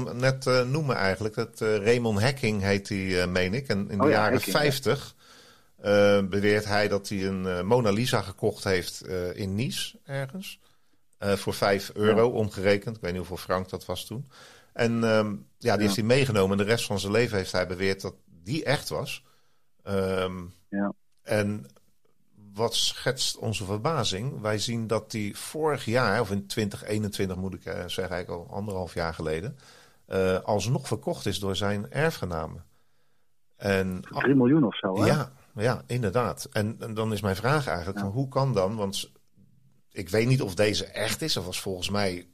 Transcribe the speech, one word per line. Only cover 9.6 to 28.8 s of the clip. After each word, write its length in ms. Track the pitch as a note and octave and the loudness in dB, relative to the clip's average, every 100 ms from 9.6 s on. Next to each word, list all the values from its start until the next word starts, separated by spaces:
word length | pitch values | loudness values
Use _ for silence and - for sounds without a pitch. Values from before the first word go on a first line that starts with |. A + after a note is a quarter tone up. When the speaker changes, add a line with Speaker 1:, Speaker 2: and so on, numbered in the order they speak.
| C3 - - - | -2 -4 -8 -12
Speaker 1:
ergens. 560 | - C#3 C3+ F#3+ G3 - _ _ _ _ _ - | -10 -8 -8 -10 -12 -16 _ _ _ _ _ -6
Eh, 140 | G2+ | -2
voor 220 | G2 - | 0 -2
vijf 400 | F#2+ G#2 G2 - | 0 2 2 -2
euro 300 | - G#2+ G#2+ A#2+ | 0 4 6 4
Speaker 2:
Ja. 60 | |
Speaker 1:
omgerekend. 640 | A2+ G#2 G2 F#2+ G2+ A#2 G#2+ | 2 -2 0 2 2 0 -8
Ik 60 | |
weet 80 | F2 | -6
niet 80 | F2+ E2+ | -6 -6
hoeveel 100 | F2 - | -8 -2
frank 140 | F#2 F#2 | -2 -2
dat 180 | F#2 - | -8 -8
was 200 | F2+ - | -8 -8
toen. 180 | A2+ - - - - _ | -10 -12 -16 -20 -20 _
En, 320 | - A#2 A#2 | 0 2 2
ehm, 220 | A#2 A2 G#2+ G2+ - - | 4 4 2 -2 -12 -4
ja, 140 | A#2 | 0
die 40 | G2+ | 2
Speaker 2:
Ja. 20 | |
Speaker 1:
heeft 180 | G#2 G2 | 2 2
hij 80 | |
meegenomen. 540 | A2 C3+ C3 G#2 F#2+ G2 | 4 4 4 4 4 2
En 60 | |
de 60 | G2+ | 2
rest 160 | A#2 - | 2 0
van 120 | G2+ | -2
zijn 140 | G2 | 0
leven 240 | G#2+ B2 G2+ | 2 2 0
heeft 160 | F#2 | -2
hij 140 | F#2 F2+ | -2 -2
beweerd 360 | F2+ F#2+ F#2+ | 0 0 -2
dat 120 | G2 - _ E2 | -6 -12 _ -14
die 200 | F2 D3+ | -6 -4
echt 240 | B2 D3 - | 0 -2 -2
was. 360 | D#2 - - _ _ _ _ _ _ | -6 -6 -10 _ _ _ _ _ _
Ehm, 540 | G2 G2 F#2+ F#2 F#2 F2+ F2 - - | -4 -2 0 0 -2 -6 -12 -16 -8
Speaker 2:
Ja. 240 | G2+ G2+ - _ _ | -4 -4 -6 _ _
Speaker 1:
en 420 | - G#2+ G2+ G#2+ - - _ _ _ _ _ - G#2 | -2 0 0 -4 -10 -20 _ _ _ _ _ -20 -12
wat 200 | G2+ A2+ | -2 0
schetst 640 | - - - - C3 - - | 2 0 -2 -2 -2 -2 -2
onze 260 | A2+ G#2 | -4 -4
verbazing? 760 | F#2 G#2+ C#3 D#3 G#2+ F#2+ C3 - | -2 -2 0 0 0 -2 -6 -4
Wij 180 | G#2+ G#2+ | -2 -2
zien 280 | G#2+ A#2 A2 | -2 -2 0
dat 240 | A2 - | -2 -2
die 260 | A2 G2+ - | -6 -6 -8
vorig 480 | - D#3 D#3 C#3+ | -10 -2 -2 -2
jaar, 360 | - B2 A2+ G#2+ | 0 2 4 2
of 100 | F#2+ | 2
in 160 | G2+ - | -2 -2
twintig 380 | - G2+ - | -2 -2 -2
eenentwintig 520 | - G#2+ G#2 - F#2+ F2+ | -4 -2 -2 -2 -2 -2
moet 180 | F#2+ | -6
ik, 100 | F2+ | -8
eh, 100 | F#2 F#2 F2+ | -8 -8 -6
zeggen, 280 | - F2+ | -6 -4
eigenlijk 140 | F2+ F2+ F2 - | -4 -6 -10 -8
al 60 | G2+ | -8
anderhalf 380 | G#2 F#2+ | -6 -6